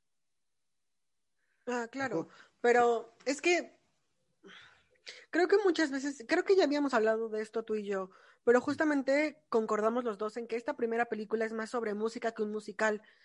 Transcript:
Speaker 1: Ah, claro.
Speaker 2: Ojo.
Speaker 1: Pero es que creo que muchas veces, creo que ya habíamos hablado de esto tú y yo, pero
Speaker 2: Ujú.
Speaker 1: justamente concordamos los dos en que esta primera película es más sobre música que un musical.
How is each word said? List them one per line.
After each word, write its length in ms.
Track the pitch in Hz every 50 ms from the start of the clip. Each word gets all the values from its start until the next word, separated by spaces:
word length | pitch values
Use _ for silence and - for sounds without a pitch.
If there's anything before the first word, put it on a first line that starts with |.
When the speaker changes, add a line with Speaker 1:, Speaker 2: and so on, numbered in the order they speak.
| _ _ _ _ _ _ _ _ _ _ _ _ _ _ _ _ _ _ _ _ _ _ _ _ _ _ _ _ _ _ _ _ -
Speaker 1:
Ah, 220 | 247 240 240 233 226
claro. 300 | - 269 269 262 - 165
Speaker 2:
Ojo. 180 | - - - - - _ _ _
Speaker 1:
Pero 540 | - 240 240 247 240 240 233 226 226 - _ _ -
es 160 | 254 285 285
que 380 | - 339 359 330 254 - _ _ _ _ _ _ _ _ _ _ _ _ _ _ _ 190 - - - - - _ _ _ _ _ - - - - - -
creo 180 | - 311 359 330
que 80 | 403 415 415
muchas 260 | 381 320 - 320 269
veces, 340 | 269 269 262 285 277 - 226 -
creo 160 | 320 349 349
que 120 | - 392
ya 80 | 381 349
habíamos 300 | 277 285 294 285 269 262
hablado 340 | 226 214 220 220 226 226 220
de 140 | 214 214
esto 220 | 214 - - 226 220
tú 100 | - 214
y 80 | 214 202
yo, 260 | 202 202 190 190 185 - - - - _ _ -
pero 160 | 240 240 247 247
Speaker 2:
Ujú. 120 | 294 277 269
Speaker 1:
justamente 640 | 320 302 294 277 247 - 269 294 302 302 - _ _ -
concordamos 560 | - 233 220 214 214 214 208 220 233 247 247
los 140 | 233 202 190
dos 180 | 214 214 -
en 100 | 247 233
que 100 | 220 220
esta 200 | 233 233 - 294
primera 300 | - 240 226 226 233 240
película 380 | 233 220 214 214 - 220 226 220
es 80 | 220
más 180 | 220 220 220 214
sobre 240 | - 247 226 214 202
música 380 | 208 220 226 - 247 - 226
que 100 | 226 -
un 100 | 214 214
musical. 500 | 208 214 208 - 190 - 220 220 214 208 - - _ _